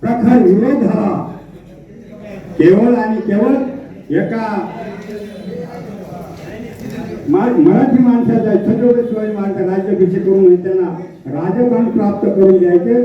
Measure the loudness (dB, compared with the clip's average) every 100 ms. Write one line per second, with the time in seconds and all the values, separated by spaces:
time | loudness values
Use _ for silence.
0 | -2 0 4 6 6 4 2 0 0 0
1 | -2 -4 -8 -14 -20 -20 -20 -20 -20 -20
2 | -20 -20 -18 -16 -16 2 4 6 4 2
3 | 0 -2 0 0 2 0 -2 -8 -16 -20
4 | -4 -2 -2 -4 -4 -6 -6 -10 -12 -14
5 | -14 -14 -14 -14 -12 -12 -12 -14 -14 -14
6 | -14 -14 -14 -16 -16 -14 -14 -14 -12 -12
7 | -12 -10 -2 0 0 2 4 4 2 2
8 | 4 2 2 0 2 0 0 0 2 2
9 | 0 -4 -6 -4 -4 -4 -2 -2 -2 0
10 | 2 0 0 4 6 4 2 -2 -2 -6
11 | -14 -16 -10 -6 -4 0 2 2 0 0
12 | 0 0 0 4 6 6 4 2 2 0